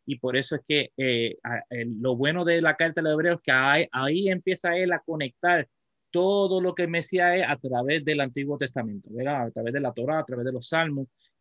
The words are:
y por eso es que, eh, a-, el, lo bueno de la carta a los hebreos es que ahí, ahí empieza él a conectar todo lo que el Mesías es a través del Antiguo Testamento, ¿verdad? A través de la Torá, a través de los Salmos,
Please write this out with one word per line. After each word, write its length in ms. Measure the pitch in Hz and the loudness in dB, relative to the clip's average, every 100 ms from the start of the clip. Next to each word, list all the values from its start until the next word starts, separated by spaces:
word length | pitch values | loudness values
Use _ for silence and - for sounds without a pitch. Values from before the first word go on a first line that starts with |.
| - | -10
y 120 | 135 | -4
por 200 | 127 131 | 0 0
eso 180 | 135 143 | 0 -4
es 60 | - | 0
que, 260 | 147 135 - | 0 0 -2
eh, 400 | 131 117 117 - | 0 2 0 -4
a-, 180 | 120 117 - | -6 -6 -6
el, 320 | 123 117 110 | -8 -6 -4
lo 160 | 127 120 | -2 0
bueno 300 | 139 175 170 | 0 0 2
de 160 | 170 | 2
la 120 | 165 | 2
carta 280 | 151 165 156 | 2 0 0
a 20 | |
los 80 | 156 | 0
hebreos 240 | 151 170 170 | 2 2 0
es 60 | |
que 100 | - | 2
ahí, 340 | 131 135 151 - | 4 4 4 2
ahí 360 | 127 139 165 196 | -2 0 0 0
empieza 460 | 185 185 185 180 175 | 0 -2 -2 0 0
él 160 | 185 | 0
a 80 | 170 | -2
conectar 680 | - 156 135 - 175 175 131 _ _ _ _ | -4 -6 -6 0 2 2 0 _ _ _ _
todo 500 | 170 185 202 190 185 | 0 2 4 2 2
lo 140 | 180 | 0
que 100 | 175 | 0
el 40 | 170 | 0
Mesías 480 | 170 160 185 175 180 | 0 0 2 4 4
es 80 | 170 | 2
a 100 | 143 | -2
través 480 | 135 123 131 160 | -2 -2 2 0
del 160 | 147 147 | 0 0
Antiguo 360 | 135 131 139 143 | 0 -2 -4 -2
Testamento, 540 | 131 131 113 104 - | -4 -4 -6 -8 -10
¿verdad? 300 | 113 135 143 | -6 -4 -2
A 80 | 117 | -4
través 240 | 123 117 | -4 -4
de 60 | 139 | -2
la 120 | 131 | -4
Torá, 280 | 117 127 156 | -4 -2 -2
a 40 | |
través 220 | 147 123 127 | -4 -6 -4
de 60 | |
los 160 | 127 123 | -6 -2
Salmos, 380 | 160 165 143 131 _ _ _ | -2 0 -4 -8 _ _ _